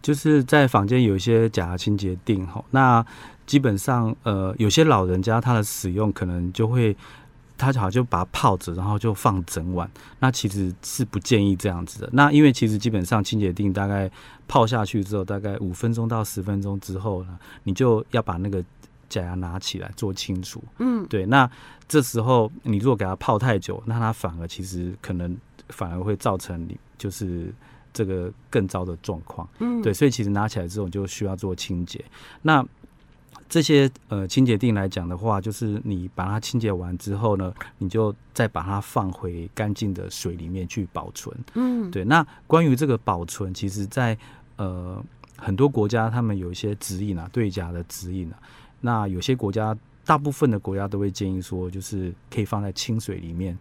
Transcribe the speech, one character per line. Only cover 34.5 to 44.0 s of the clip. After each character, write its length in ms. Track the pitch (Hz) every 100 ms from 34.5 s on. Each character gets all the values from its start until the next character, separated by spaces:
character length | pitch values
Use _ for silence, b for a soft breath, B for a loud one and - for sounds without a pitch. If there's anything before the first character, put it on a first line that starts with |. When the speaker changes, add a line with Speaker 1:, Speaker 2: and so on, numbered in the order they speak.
| 107
Speaker 1:
锭 160 | 123
来 160 | 104 95
讲 180 | 95 87
的 80 | 90
话， 240 | 113 101
就 120 | 98
是 280 | 104 113 104
你 260 | - 95 90 -
把 100 | 92
它 140 | 107
清 200 | - 120
洁 120 | 110
完 260 | 92 90 90
之 180 | 101 101
后 220 | 113 98
呢， 160 | 92 87 B -
你 100 | 98
就 280 | 110 107 101 -
再 140 | - 110
把 160 | -
它 180 | 90 98
放 300 | - 123 98
回 360 | 92 90 85 85
干 180 | - 107
净 220 | 98 107
的 160 | 92 92
水 240 | - 92
里 140 | 85 82
面 200 | 92 87
去 200 | - 92
保 200 | 85 90
存。 240 | - - 123 -
Speaker 2:
嗯。 380 | 226 254 247 196
Speaker 1:
对， 120 | 104 95
那 200 | 160 156 B -
关 180 | 160 165
于 100 | 127
这 120 | 147
个 100 | 113
保 260 | - 90 85
存， 280 | - 95
其 160 | 90 98
实 160 | 101 98
在， 320 | -